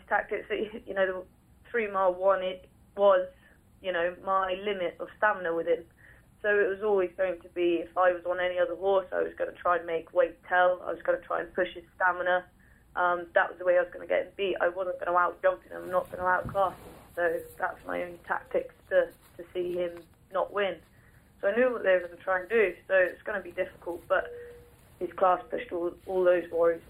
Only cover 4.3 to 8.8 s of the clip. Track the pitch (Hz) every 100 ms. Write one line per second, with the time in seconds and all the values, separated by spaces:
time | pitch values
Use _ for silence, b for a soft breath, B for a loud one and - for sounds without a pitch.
4.3 | 190 190 185 208 196 170 - 170 - 214
5.3 | 190 175 165 170 165 - b b b b
6.3 | _ 208 208 190 196 214 196 180 - 185
7.3 | 170 180 180 175 165 165 180 185 175 175
8.3 | 180 180 180 175 170